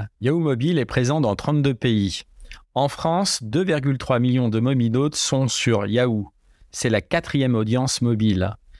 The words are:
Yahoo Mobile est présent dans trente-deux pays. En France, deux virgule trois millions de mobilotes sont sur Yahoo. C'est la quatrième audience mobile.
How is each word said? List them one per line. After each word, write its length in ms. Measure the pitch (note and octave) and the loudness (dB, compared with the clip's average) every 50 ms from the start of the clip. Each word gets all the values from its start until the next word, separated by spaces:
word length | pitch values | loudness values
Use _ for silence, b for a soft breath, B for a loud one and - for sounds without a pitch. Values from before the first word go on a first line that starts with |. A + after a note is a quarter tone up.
| G2+ G#2 - _ | -2 -6 -10 _
Yahoo 180 | G#2 B2+ D3+ E3+ | -2 0 0 0
Mobile 400 | E3 D3+ C3+ A#2 B2 E3 F3+ D#3 | 0 0 0 0 0 0 0 0
est 60 | A#2+ | 0
présent 360 | - - C#3 B2 B2 D3 D#3+ | 0 0 0 0 2 2 2
dans 140 | C#3+ A2 G2+ | 2 0 0
trente-deux 400 | - - - D3+ D3 C#3 C#3+ C3 | -2 -2 0 0 2 2 2 0
pays. 480 | - - B2+ A2+ G#2+ G2+ F#2+ - - - - - B B B B B B _ _ | 0 0 2 2 2 2 0 -2 -6 -12 -16 -20 B B B B B B _ _
En 100 | B2 C#3 | -2 -2
France, 540 | C#3 - - - E3 E3 F3+ G3+ F#3+ - - A#2+ | -2 -2 -4 -2 -2 0 0 0 -2 -4 -4 -6
deux 220 | G#2+ A2 D#3+ F#3+ | -4 -2 -2 0
virgule 340 | F3+ D#3+ D3 C3 C#3+ C3+ B2+ | 0 0 0 0 -2 -2 -2
trois 220 | - - C3 A#2+ | -2 0 0 2
millions 280 | B2 B2 B2 C3 B2+ A#2 | 2 2 2 2 0 2
de 120 | G#2+ A2+ | 0 0
mobilotes 560 | A#2 B2+ C#3 B2+ A#2+ A#2 A2+ B2+ C#3 D3+ D3 | 0 2 2 2 2 2 2 2 0 0 -2
sont 320 | - - - - C3 C3+ A#2+ | -2 -2 -2 0 0 0 0
sur 400 | - - - A#2+ A2+ G2+ G2+ G2+ | -2 -2 0 2 2 2 0 0
Yahoo. 400 | G#2 A#2+ B2+ B2+ A2+ G#2+ G2+ - _ _ _ _ _ _ - _ | 0 0 2 2 0 -2 -4 -6 _ _ _ _ _ _ -20 _
C'est 180 | - - - B2 | -12 -4 -2 0
la 120 | A2 G#2 | 0 0
quatrième 560 | - - - E3+ E3 - - C#3+ C3+ B2+ A#2+ | 0 0 -2 -2 -2 -2 -2 0 2 2 2
audience 440 | A2 A2 A2 A#2 B2+ C3 B2+ - - | 0 2 0 0 0 0 -2 -2 0
mobile. 540 | B2 A#2 A#2 G#2 A2 A2 G2 F#2 F2+ F#2+ G#2+ - _ b b | 0 0 2 2 2 2 2 2 0 -2 -4 -10 _ b b